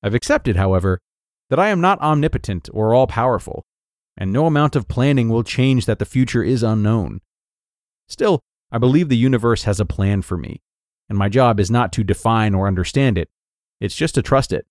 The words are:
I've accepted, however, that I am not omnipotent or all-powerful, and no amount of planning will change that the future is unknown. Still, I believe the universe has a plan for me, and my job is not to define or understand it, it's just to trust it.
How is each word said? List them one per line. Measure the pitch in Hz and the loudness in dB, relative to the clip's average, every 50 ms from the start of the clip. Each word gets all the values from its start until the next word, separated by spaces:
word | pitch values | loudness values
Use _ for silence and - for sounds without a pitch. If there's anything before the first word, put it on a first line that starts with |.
| - | -4
I've | 101 104 | -2 -2
accepted, | 123 - - 285 - - - 104 | -2 0 0 -2 0 0 0 0
however, | 87 98 95 95 92 87 98 92 90 _ _ _ _ _ _ _ _ _ _ | 0 2 2 2 2 2 0 -2 -2 _ _ _ _ _ _ _ _ _ _
that | 131 139 | 0 0
I | 185 214 | 2 2
am | 208 180 | 2 2
not | 170 185 202 190 | 2 2 2 2
omnipotent | - 151 151 151 143 - - - - - 101 87 - - - | 2 0 2 2 2 0 -2 -2 -4 -4 -8 -6 -8 -8 -6
or | 107 107 110 113 | -2 0 2 4
all-powerful, | 123 131 120 - - 117 131 120 101 - - - - - _ _ _ _ _ _ _ _ _ _ | 4 2 2 0 -2 0 0 0 -2 -4 -8 -14 -14 -14 _ _ _ _ _ _ _ _ _ _
and | - - 95 95 | -8 -6 -2 0
no | 123 156 | 0 0
amount | 165 156 143 147 147 - | 2 2 2 2 2 0
of | 143 101 - | -2 -4 -4
planning | - - 123 139 143 135 117 113 | -2 0 2 2 2 2 2 2
will | 113 117 117 | 0 0 -2
change | - - - 127 135 131 127 - | -2 -2 0 2 2 2 2 0
that | - 113 - | 0 -2 -2
the | 104 | -4
future | - - 127 131 - - 120 98 | -4 0 -2 -2 0 0 -2 0
is | 87 131 120 113 | 0 0 0 0
unknown. | 113 110 110 104 104 113 117 95 64 53 95 _ _ _ _ _ _ _ _ _ _ _ _ _ _ _ _ _ _ | 0 0 0 2 2 0 0 -2 -4 -8 -12 _ _ _ _ _ _ _ _ _ _ _ _ _ _ _ _ _ _
Still, | - - - 214 185 139 _ _ _ _ _ _ - | -8 -2 0 0 0 0 _ _ _ _ _ _ -4
I | 117 | 0
believe | 117 127 131 156 180 147 | 2 4 4 4 2 2
the | 131 | 2
universe | 117 120 131 131 117 104 120 117 110 - | 2 2 2 2 2 2 2 0 0 0
has | - 101 92 | -2 -2 -2
a | 110 | -2
plan | 90 - - 98 98 101 98 90 | -4 -2 -2 0 0 0 -2 -2
for | - 95 | -4 -8
me, | 87 64 - - - _ _ _ _ _ _ _ _ _ _ | -8 -8 -10 -14 -16 _ _ _ _ _ _ _ _ _ _
and | 104 101 | -2 -2
my | 98 101 | -2 0
job | 98 127 131 120 113 101 | 2 2 4 4 4 2
is | 101 90 | 0 0
not | 113 120 123 110 - | 2 0 0 0 -2
to | - 117 | -4 -2
define | 95 101 - - 113 113 113 110 107 101 | -2 -2 -2 0 0 0 2 0 0 0
or | 92 95 98 | 0 0 0
understand | 95 90 90 - - 139 139 131 110 90 | 0 -2 -2 -2 0 0 0 2 0 0
it, | 82 - _ _ _ _ _ _ _ _ _ _ | -4 -6 _ _ _ _ _ _ _ _ _ _
it's | - 98 - | -8 -8 -6
just | - 151 160 - | -4 -6 -2 -2
to | - - | -2 0
trust | - - 135 135 - - | 2 0 0 0 0 -6
it. | - - _ | -6 -8 _